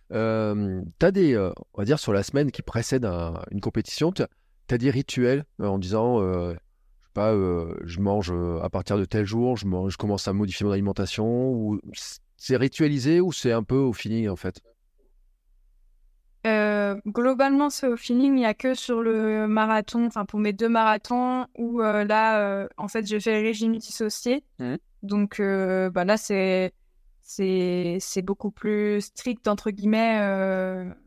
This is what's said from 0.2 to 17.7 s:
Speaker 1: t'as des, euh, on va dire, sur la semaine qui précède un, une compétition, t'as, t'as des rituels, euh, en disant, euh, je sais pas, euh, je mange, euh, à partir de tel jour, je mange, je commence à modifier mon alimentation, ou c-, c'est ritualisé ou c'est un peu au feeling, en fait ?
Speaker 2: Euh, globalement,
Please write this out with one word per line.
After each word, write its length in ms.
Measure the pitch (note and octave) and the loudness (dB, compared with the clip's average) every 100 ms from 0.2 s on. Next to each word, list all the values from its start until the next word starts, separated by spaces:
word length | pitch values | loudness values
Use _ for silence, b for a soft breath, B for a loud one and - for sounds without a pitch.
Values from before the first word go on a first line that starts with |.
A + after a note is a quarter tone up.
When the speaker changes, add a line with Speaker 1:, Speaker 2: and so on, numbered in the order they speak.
| A2+ A2 G#2+ G#2 G2+ F#2+ E2+ - | 0 0 0 -2 -2 -4 -8 2
Speaker 1:
t'as 120 | F3 | 2
des, 240 | G3 E3 | 4 4
euh, 180 | A2+ F#2 - - | 4 0 -4 -12
on 40 | - | -4
va 60 | |
dire, 140 | G#2 D#3 | 0 0
sur 140 | - | 2
la 100 | G2+ | 0
semaine 260 | - C#3 C#3+ | 0 0 0
qui 120 | - | -2
précède 420 | - A2+ - C3 | -6 -4 0 0
un, 360 | A2+ F2 E2+ E2 - | 0 -2 -4 -8 -8
une 80 | G2 | -6
compétition, 500 | A2 A2+ - - D#3+ | -4 -4 -4 0 0
t'as, 160 | F#3+ A#2+ _ _ _ - | 0 -4 _ _ _ -4
t'as 120 | B2 | 0
des 120 | C3 | 2
rituels, 540 | B2+ C3+ - B2 C#3 D3 - | 0 -2 0 2 2 -2 -6
euh, 60 | G#2 | -2
en 100 | G2 | -2
disant, 420 | F2+ A2 A#2 A#2+ | -2 0 2 2
euh, 320 | F#2 F2+ F2 | 2 0 -4
je 540 | E2+ - _ _ _ _ | -8 -14 _ _ _ _
sais 60 | |
pas, 180 | G2+ G#2+ | -2 2
euh, 420 | G#2 F#2 F2 E2 - | 2 2 0 -4 -8
je 160 | E2+ F2 | -8 -2
mange, 300 | G2 G#2 F2+ | 0 0 0
euh, 280 | F2 F2 E2 | -2 -2 -2
à 80 | F2+ | -4
partir 280 | G2 - G#2 | -4 -2 0
de 60 | |
tel 200 | F#2+ G#2+ | 0 -2
jour, 320 | G2+ A2+ B2 A#2 | 0 0 0 0
je 100 | G2+ | -2
mange, 260 | F2+ F#2+ | -2 -2
je 60 | F2+ | -2
commence 280 | G#2 G2+ - | -2 -2 0
à 40 | |
modifier 340 | G2 G#2 - G#2 | 0 0 -2 0
mon 60 | |
alimentation, 800 | G2 G2 G2 F#2+ - A2 A#2+ C3 | 0 0 -2 -4 -2 0 0 0
ou 280 | A#2+ G#2+ G#2+ - | 0 -2 -4 -6
c-, 260 | - - - _ _ | -14 -14 -16 _ _
c'est 200 | - B2+ | 0 2
ritualisé 640 | C3+ - D#3 C#3+ B2+ E3+ | 2 2 2 2 4 4
ou 120 | F3+ | 4
c'est 200 | - B2 | 0 0
un 100 | A2+ | 0
peu 140 | G#2 C3 | 2 2
au 160 | C3 | 2
feeling, 360 | G#2+ G#2 A2+ G#2+ | 0 -2 -2 -2
en 80 | F2 | -2
fait ? 240 | F#2 - _ _ _ _ _ _ _ _ _ _ _ _ _ _ _ _ _ _ A3+ | -6 -10 _ _ _ _ _ _ _ _ _ _ _ _ _ _ _ _ _ _ 0
Speaker 2:
Euh, 540 | G#3+ G#3 G#3 G3+ G3+ G#3+ | 2 2 2 0 -2 -4
globalement, 640 | G#3 B3 B3+ C#4 C#4 D4 | 0 2 4 4 4 2